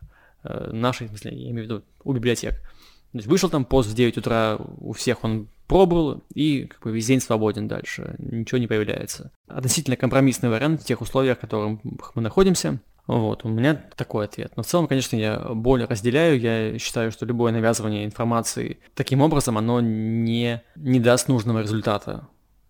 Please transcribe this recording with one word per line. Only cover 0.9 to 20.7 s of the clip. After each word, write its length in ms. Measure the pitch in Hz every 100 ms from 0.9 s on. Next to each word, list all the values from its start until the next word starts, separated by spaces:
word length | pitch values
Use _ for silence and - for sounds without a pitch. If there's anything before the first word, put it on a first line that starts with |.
| 123 113
в 20 |
смысле, 260 | 104 117 123
я 160 | 127
имею 160 | 117 110
в 40 |
виду, 120 | 107 - _
у 100 | -
библиотек. 420 | 127 120 113 110 - - - - - _
То 60 | 120
есть 100 | 104
вышел 220 | 185 185
там 160 | 156 123
пост 240 | 135 107
в 40 |
девять 240 | 110 120 113
утра, 400 | 113 113 110 107
у 360 | - - -
всех 300 | 107 - 113
он 240 | 113 110 101 - -
пробыл, 560 | 170 185 170 151 - -
и 320 | - 151 139 -
как 160 | -
бы 100 | 120
весь 160 | 110 110
день 140 | 131
свободен 460 | - 113 107 101 104
дальше, 480 | - - - - -
ничего 380 | - 113 110 127
не 100 | 117
появляется. 640 | 110 104 - - - - _ -
Относительно 480 | - 131 - 147 123
компромиссный 540 | 127 135 135 117 123
вариант 320 | 110 147 160
в 40 | -
тех 160 | 117
условиях, 360 | 110 135 131 120
в 40 |
которых 380 | 113 107 107 107 123 123 - -
мы 60 |
находимся. 580 | 113 185 190 175 160 135 - _ -
Вот, 360 | 123 110 107 113
у 40 |
меня 260 | 110 135 156 - -
такой 300 | - 113 104
ответ. 280 | - 113 -
Но 80 |
в 20 | 113
целом, 220 | 110 156
конечно, 280 | 135 123 117
я 240 | 107 110
боль 440 | - 113 120 131 113
разделяю, 540 | 113 117 131 170 135
я 380 | 117 113 110 113
считаю, 320 | - 123 113
что 140 | - 113
любое 260 | 120 120
навязывание 540 | 113 110 117 107 104 104
информации 720 | - 117 117 - - 120 - _ -
таким 260 | 131 131
образом, 360 | 156 151 131 110
оно 240 | 113 120
не, 800 | 117 110 110 113 113 117 120 117 -